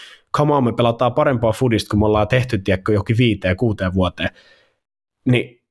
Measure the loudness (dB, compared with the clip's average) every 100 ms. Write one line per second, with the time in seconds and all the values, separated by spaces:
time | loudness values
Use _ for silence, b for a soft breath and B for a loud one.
0 | B B B -2 2 2 0 0 0 0
1 | 0 2 0 0 0 0 0 0 0 0
2 | 2 2 2 0 0 -4 -2 -2 0 -2
3 | 0 2 2 0 -2 -2 -2 -2 -2 0
4 | -2 -2 -8 b b b b b _ _
5 | _ _ 0 0 -2 -12 _